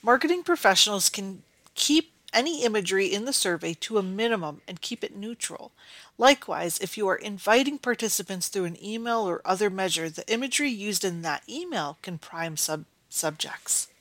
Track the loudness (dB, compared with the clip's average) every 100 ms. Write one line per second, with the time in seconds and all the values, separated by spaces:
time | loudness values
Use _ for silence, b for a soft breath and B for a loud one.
0 | 6 4 4 0 2 4 6 6 4 4
1 | 0 -2 -8 -12 -18 _ -18 -2 4 4
2 | 2 _ -2 0 0 0 0 0 2 2
3 | 2 0 0 0 0 -2 -4 -6 -2 -2
4 | 0 -2 0 0 -4 -8 -14 -10 -10 -8
5 | -8 -10 -12 -8 -8 -8 -16 _ B B
6 | B 6 6 6 2 -4 -2 -4 -6 -2
7 | 0 0 -2 -6 4 4 4 -2 -4 -2
8 | -2 -2 -4 -6 -4 -2 -4 -6 -8 -6
9 | -2 0 0 -2 0 2 2 2 0 0
10 | -2 -8 -2 -2 0 0 0 -2 -2 0
11 | -2 -2 -4 -4 -6 -10 -4 -4 -4 -6
12 | -10 -10 -10 -8 -6 -2 -2 -2 -6 _
13 | _ -4 -4 -4 -8 -8 -2 -2 -2 _